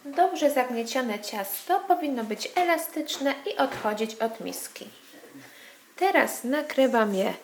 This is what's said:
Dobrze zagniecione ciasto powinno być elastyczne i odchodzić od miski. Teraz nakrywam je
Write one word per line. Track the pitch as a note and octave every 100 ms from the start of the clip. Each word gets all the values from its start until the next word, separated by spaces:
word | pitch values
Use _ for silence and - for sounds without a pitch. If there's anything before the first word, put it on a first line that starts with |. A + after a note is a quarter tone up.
| C#4+
Dobrze | C#4 F#4 E4 D4+
zagniecione | C4+ B3 A#3 A3+ C4 B3 G#3
ciasto | - G#3+ G3 - - F#4+
powinno | - F4 D4+ B3
być | G#3+ G#3+ - -
elastyczne | F4 E4 D#4+ D#4+ D4+ - C#4 C#4 G#4
i | -
odchodzić | C4 - A3 G#3+ A3 -
od | A3+ A3+
miski. | F3+ - - - - - - - - C#4 - - - - - -
Teraz | F#4 F4+ A3+ -
nakrywam | A#3+ D4 D4 - C4 A3+ G#3+ F#3+
je | G3 F3+